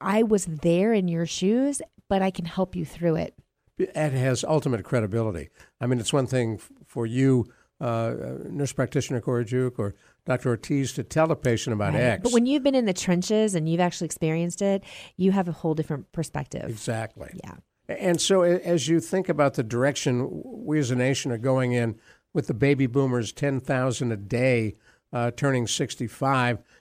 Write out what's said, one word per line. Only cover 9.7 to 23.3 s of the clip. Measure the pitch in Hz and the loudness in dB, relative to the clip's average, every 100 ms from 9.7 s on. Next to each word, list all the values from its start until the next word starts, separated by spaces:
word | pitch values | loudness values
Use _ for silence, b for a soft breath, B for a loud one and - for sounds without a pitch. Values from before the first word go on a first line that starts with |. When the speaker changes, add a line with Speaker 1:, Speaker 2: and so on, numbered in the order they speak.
| 123 | -2
Speaker 2:
or | 101 - b b | -6 -6 b b
Doctor | - 127 127 | -4 -2 0
Ortiz, | 113 - 143 131 | -2 0 -2 -2
to | - | -4
tell | - 156 160 | -4 0 2
a | 147 | 2
patient | 127 113 135 | 2 0 0
about | 107 101 | -2 0
Speaker 1:
Right. | 101 | 2
Speaker 2:
X. | 123 101 | 2 2
Speaker 1:
But | 240 | 2
when | 233 247 | 2 2
you've | 285 | 2
been | 277 262 | 2 2
in | |
the | 220 | 2
trenches | 185 - 175 185 214 220 | -2 0 0 2 2 2
and | 175 160 | 0 0
you've | 165 | 2
actually | 180 - 165 | 0 0 -8
experienced | - 160 160 175 - | -2 -2 0 -2 -2
it, | 202 196 - B B - | 0 0 -4 B B 0
you | 190 | 2
have | 196 175 | 2 0
a | |
whole | 156 160 | -2 -2
different | 156 151 143 - | -2 -2 -6 -6
perspective. | 165 156 147 131 - - | -6 -6 -6 -8 -10 -8
Speaker 2:
Exactly. | 110 - 113 113 - - - | -8 -4 -4 -6 -12 -16 -16
Speaker 1:
Yeah. | - - _ _ - | -16 -18 _ _ -10
Speaker 2:
A-, | - | -4
and | 185 165 | 0 2
so | - 196 | 4 4
a-, | 175 180 | 6 2
as | 175 170 135 | 2 0 2
you | 165 | 0
think | 165 196 185 | 2 -2 0
about | 151 143 | 2 2
the | 143 | 2
direction | 110 117 139 - 143 123 | -2 0 0 0 0 0
w-, | 135 156 | -2 -6
we | 262 226 - 151 | -12 -12 -2 0
as | 120 | 0
a | 123 | 2
nation | 131 131 139 | 2 0 -2
are | 113 | -2
going | 131 131 123 | 0 2 2
in | 123 113 110 b b b | 2 0 -4 b b b
with | 156 - | -6 -4
the | |
baby | 113 139 135 127 | 0 2 4 2
boomers, | 131 135 123 104 | 2 2 0 -2